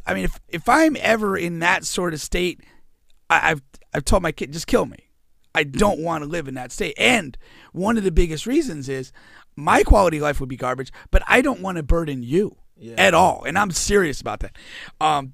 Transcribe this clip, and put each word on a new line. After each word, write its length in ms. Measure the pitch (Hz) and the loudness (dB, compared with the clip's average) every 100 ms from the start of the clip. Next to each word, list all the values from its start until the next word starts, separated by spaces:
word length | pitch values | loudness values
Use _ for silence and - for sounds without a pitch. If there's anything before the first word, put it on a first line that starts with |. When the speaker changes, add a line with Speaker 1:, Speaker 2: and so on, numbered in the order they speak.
| - | -4
Speaker 1:
I 80 | |
mean, 100 | 190 | -2
if, 160 | 180 - - | -4 -4 -10
if 200 | 165 - | -4 2
I'm 280 | 294 320 254 | 4 4 2
ever 360 | 208 220 202 185 | 0 0 0 -2
in 220 | 170 165 | -4 -2
that 260 | 175 185 | 0 0
sort 300 | - 190 175 | -2 -4 -4
of 60 | 151 | -6
state, 400 | - 175 180 - - - - _ _ _ - | -4 -2 -2 -4 -14 -20 -20 _ _ _ 0
I, 220 | 160 160 | 2 2
I've, 120 | 151 - - - | -2 -6 -20 -8
I've 120 | 147 | -4
told 180 | - 190 | 2 2
my 100 | 156 | 0
kid, 200 | - 156 | -6 -8
"Just 140 | 160 - | -10 -2
kill 200 | 220 147 | -2 -2
me. 220 | - _ _ _ _ _ | -10 _ _ _ _ _
I 100 | 165 | -4
don't 360 | 143 135 208 156 | -2 2 0 0
wanna 260 | 165 160 147 | -4 -6 -6
live 220 | 170 135 | -8 -8
in 60 | |
that 160 | 131 127 | -10 -10
state." 220 | - 175 - | -6 -6 0
And 380 | 226 233 143 - - - - | 2 2 -2 -12 -18 -20 -14
one 240 | 156 202 233 | -6 -2 0
of 60 | |
the 60 | 190 | 2
biggest 340 | 160 175 156 226 | 2 2 -2 -2
reasons 420 | 302 262 151 131 | -2 -2 -6 -8
is 220 | 135 127 - - - _ - | -10 -12 -18 -20 -20 _ -6
my 260 | 156 262 | 2 4
quality 360 | - 214 175 151 | 6 6 4 2
of 40 | |
life 160 | 147 143 | -2 -2
would 100 | 131 | -6
be 60 | 123 | -4
garbage, 360 | 127 127 131 - - | -4 -4 -8 -16 2
but 120 | - - | 2 4
I 140 | 233 | 2
don't 200 | 269 190 | 2 -2
wanna 220 | 190 170 | -6 -2
burden 400 | 139 165 156 131 | 0 0 0 -6
you 340 | 120 175 208 - - _ | 0 0 0 -4 -20 _
Speaker 2:
Yeah. 180 | 113 117 | -6 2
Speaker 1:
at 160 | 190 | 4
all. 280 | 165 185 - | 6 4 2
And 140 | 135 185 | -4 -2
I'm 120 | 202 | -2
serious 500 | - - 202 165 - | -2 0 2 2 -2
about 200 | - 107 | -8 -8
that. 140 | 98 - - - - - | -10 -14 -20 -18 -16 -2
Um, 300 | 156 147 131 | 0 0 -4